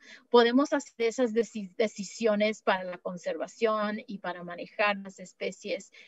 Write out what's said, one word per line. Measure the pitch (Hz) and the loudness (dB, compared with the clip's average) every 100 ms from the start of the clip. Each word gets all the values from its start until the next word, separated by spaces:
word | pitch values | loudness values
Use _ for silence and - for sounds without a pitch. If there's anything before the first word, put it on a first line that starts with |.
| - - _ | -20 -20 _
podemos | 240 233 247 302 | 6 8 6 2
hacer | 285 - - 226 | 0 -4 -2 -2
esas | 220 247 | 2 0
deci-, | 220 214 220 190 - | 0 -2 -4 -8 -2
decisiones | 214 - 185 - 226 208 214 214 | -2 -2 -12 -2 0 2 0 0
para | - 190 | 0 0
la | 185 175 | -2 -8
conservación | 190 180 185 160 180 - 220 214 208 214 - | -10 -8 -6 -6 -8 -2 0 0 -2 -4 -8
y | 196 | -8
para | 175 175 | -8 -8
manejar | 175 175 175 - 208 202 | -10 -12 -10 0 0 0
las | 196 - | -6 -16
especies | 185 _ 190 - 202 185 - - | -20 _ -8 -8 -8 -8 -8 -20